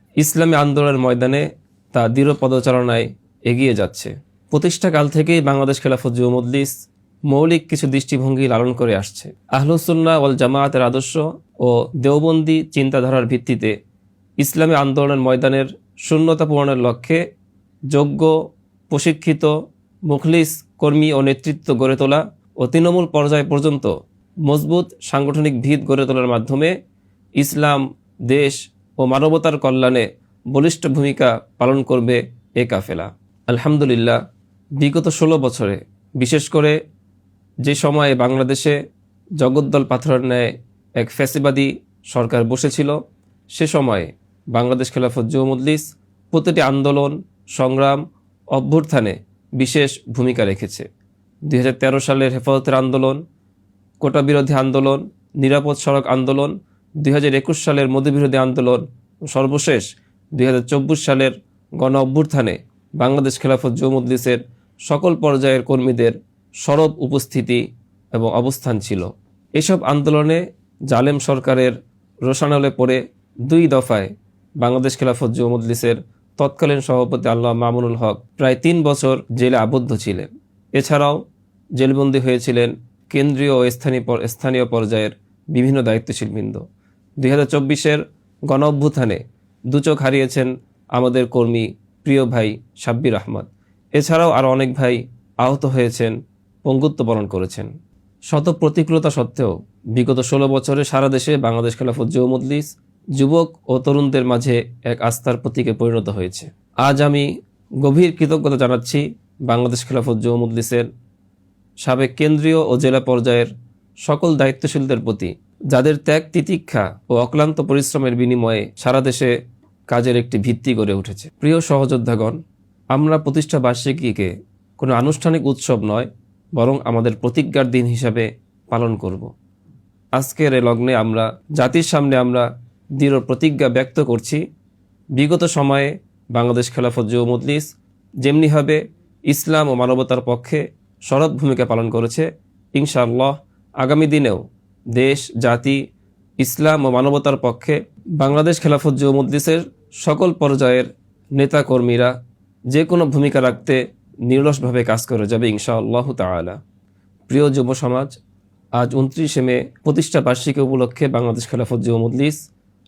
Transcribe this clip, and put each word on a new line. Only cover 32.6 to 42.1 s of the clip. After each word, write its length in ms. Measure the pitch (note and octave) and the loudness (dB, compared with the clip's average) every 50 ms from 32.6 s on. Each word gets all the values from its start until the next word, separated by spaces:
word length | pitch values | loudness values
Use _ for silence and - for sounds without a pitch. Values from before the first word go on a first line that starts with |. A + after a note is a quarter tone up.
| B2 | -2
কাফেলা। 400 | A#2+ A2+ F#2 F#2+ - E2 E2 F2 G#2 - _ _ _ _ _ - - | 0 -2 -4 -4 -6 -8 -8 -8 -10 -14 _ _ _ _ _ -4 -2
আলহামদুলিল্লাহ, 720 | B2 A#2+ - D3+ D3+ D3 D3 C3 B2 A#2 A2+ A#2+ A#2 A2+ - - _ _ _ _ _ _ _ - | -2 0 0 0 2 2 2 2 2 2 2 2 0 0 -2 -6 _ _ _ _ _ _ _ -8
বিগত 360 | C#3+ C#3 D3 C#3+ D3 E3+ - E3+ | -2 0 0 2 2 0 -2 -2
ষোলো 280 | D#3 - E3 D#3 D#3+ D3+ | 0 0 2 2 2 2
বছরে, 380 | C3 B2 B2 - A#2 G2 G2 - - _ _ _ _ _ - | 0 -2 -2 -2 -4 -4 -4 -6 -10 _ _ _ _ _ -4
বিশেষ 320 | B2+ B2+ A#2+ D#3 D3+ D3 - | -4 -2 0 0 0 0 0
করে 240 | - D#3 D3 D3+ D3+ D#3 - - _ _ _ _ _ _ _ _ _ _ _ _ - - | 0 2 2 2 2 0 -4 -8 _ _ _ _ _ _ _ _ _ _ _ _ -10 -4
যে 160 | B2+ C#3+ C#3+ | -2 -2 -2
সময়ে 380 | - - D3 C#3+ D3+ D3 C#3+ C3+ | 0 0 0 2 2 2 2 2
বাংলাদেশে 600 | B2 B2 B2 C3 C3+ C3 B2+ C3+ C3+ - D#3 D3 C#3+ C#3 - _ _ _ _ _ _ _ - | 2 2 2 2 0 0 0 -2 0 0 0 0 0 -4 -10 _ _ _ _ _ _ _ -10
জগদ্দল 540 | F#3 C#3+ C3 B2+ C3 D3+ C#3+ C3+ - C#3+ C3+ | -2 0 2 2 2 2 0 2 0 0 0
পাথরের 380 | - C3 B2 B2 D3+ C3 B2+ C3 | 0 -2 -2 0 0 0 0 0
ন্যায় 240 | B2+ B2 B2 A#2+ A2+ - - - _ _ _ _ _ - | 0 0 0 0 -2 -4 -8 -18 _ _ _ _ _ -4
এক 120 | A#2 A#2 A#2 | -4 -4 -4
ফ্যাসিবাদী 560 | - - C#3 C3 - D3+ C#3 C#3+ C3 C#3 C#3 C3+ - - _ _ _ _ _ | -2 -4 -4 -2 -2 0 0 0 2 2 0 -2 -2 -8 _ _ _ _ _
সরকার 380 | - | -6